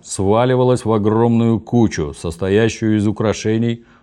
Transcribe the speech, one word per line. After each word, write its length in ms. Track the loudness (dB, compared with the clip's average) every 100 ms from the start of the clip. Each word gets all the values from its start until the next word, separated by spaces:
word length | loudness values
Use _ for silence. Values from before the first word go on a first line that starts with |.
сваливалась 840 | -14 -4 0 2 2 2 2 0
в 60 | 0
огромную 680 | 0 2 2 2 2 2 -2
кучу, 560 | 0 2 2 0 -8
состоящую 840 | -6 -10 -6 0 2 2 -2 -2 0
из 80 |
украшений, 800 | 0 0 -2 -2 -2 -2 -2 -6 -12 _